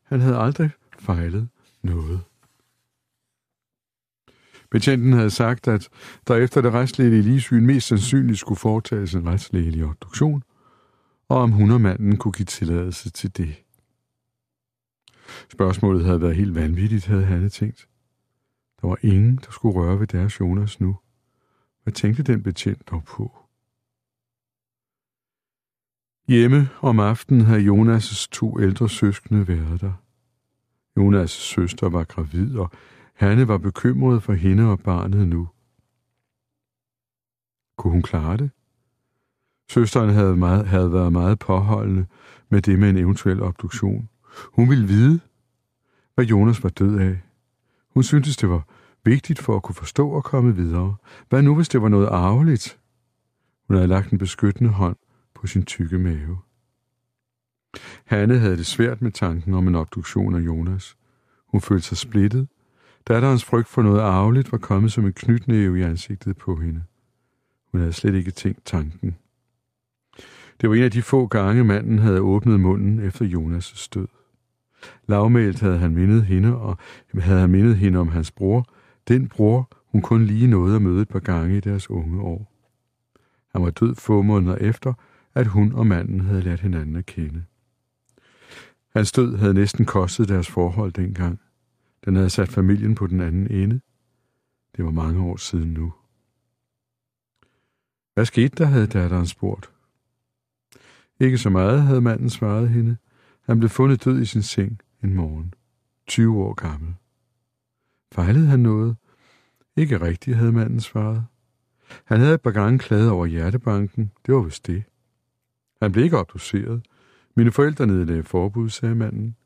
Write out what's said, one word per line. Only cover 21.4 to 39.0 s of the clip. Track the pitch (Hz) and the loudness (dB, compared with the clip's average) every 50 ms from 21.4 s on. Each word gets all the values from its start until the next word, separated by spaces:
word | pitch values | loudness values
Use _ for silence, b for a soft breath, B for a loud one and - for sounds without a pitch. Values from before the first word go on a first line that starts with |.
| _ _ _ _ _ _ _ _ - | _ _ _ _ _ _ _ _ -10
Hvad | 110 - | -10 -8
tænkte | - - 104 113 135 147 | -6 -4 -4 -4 -4 -2
den | 131 120 101 98 | -2 -4 -4 -4
betjent | 98 87 - - 98 98 - - - | -6 -8 -6 -6 -6 -6 -8 -10 -12
dog | 92 82 78 | -12 -12 -12
på? | - - - - - _ _ _ _ _ _ _ _ _ _ _ _ _ _ _ _ _ _ _ _ _ _ _ _ _ _ _ _ _ _ _ _ _ _ _ _ _ _ _ _ _ _ _ _ _ _ _ _ _ _ _ _ _ _ _ _ _ _ _ | -12 -12 -12 -12 -12 _ _ _ _ _ _ _ _ _ _ _ _ _ _ _ _ _ _ _ _ _ _ _ _ _ _ _ _ _ _ _ _ _ _ _ _ _ _ _ _ _ _ _ _ _ _ _ _ _ _ _ _ _ _ _ _ _ _ _
Hjemme | - 123 117 117 123 135 147 139 131 - - | 2 4 6 6 6 6 4 2 2 -2 -2
om | - 135 113 107 | 0 2 2 4
aftenen | 104 104 117 - - - 139 120 | 2 2 0 -2 0 2 4 6
havde | 110 110 113 104 101 | 6 6 4 4 4
Jonas' | 104 101 104 113 113 113 113 107 - 104 - - - | 4 4 4 4 4 4 2 0 -4 -8 -10 -10 -10
to | - - 113 110 - - | -8 -6 -6 -4 -2 0
ældre | 104 95 95 - 117 110 | 0 0 0 0 -2 -4
søskende | - - 110 101 98 - - - 107 104 98 | -2 0 0 0 -2 -2 -4 -2 0 0 0
været | 90 90 80 80 78 85 87 | 0 -2 -2 -2 -4 -6 -6
der. | 98 101 92 - _ _ _ _ _ _ _ _ _ _ _ _ _ _ _ _ _ _ - 101 | -6 -6 -8 -10 _ _ _ _ _ _ _ _ _ _ _ _ _ _ _ _ _ _ 0 2
Jonas' | 98 101 101 98 90 | 4 4 4 4 2
søster | 82 - - - - - - 90 85 - - 104 92 | -2 -6 -10 -12 -6 -2 -2 -2 -2 -2 -4 -4 -2
var | 82 87 80 | -2 -2 -4
gravid, | - - - 80 76 76 90 98 135 131 | -6 -6 -8 -8 -6 -4 -4 -4 -4 -4
og | 110 90 85 B B B B B B B B B | -6 -6 -8 B B B B B B B B B
Hanne | - 101 98 104 120 131 | -2 0 2 4 4 2
var | 110 104 | 2 0
bekymret | 95 82 98 - - - 123 127 131 131 127 123 113 - | 0 -2 -4 -4 -2 0 0 0 2 2 2 2 0 0
for | - 101 | -2 -2
hende | 87 82 95 95 104 117 110 | 0 2 2 2 4 4 2
og | 98 87 | 0 -2
barnet | - 98 90 87 95 95 101 101 98 | -2 -2 -4 -2 -2 -2 0 0 0
nu. | 87 82 85 87 85 - _ _ _ _ _ _ _ _ _ _ _ _ _ _ _ _ _ _ _ _ _ _ _ _ _ _ _ _ _ _ _ _ _ _ _ _ _ _ _ _ _ _ _ _ | 0 0 -2 -6 -8 -12 _ _ _ _ _ _ _ _ _ _ _ _ _ _ _ _ _ _ _ _ _ _ _ _ _ _ _ _ _ _ _ _ _ _ _ _ _ _ _ _ _ _ _ _
Kunne | - - 87 | -4 -2 0
hun | 85 87 | 0 0
klare | 85 - - 82 78 80 92 | 0 -2 -4 -4 -2 -2 -2
det? | 117 143 139 - _ _ _ _ _ _ _ _ _ | -2 -4 -6 -8 _ _ _ _ _ _ _ _ _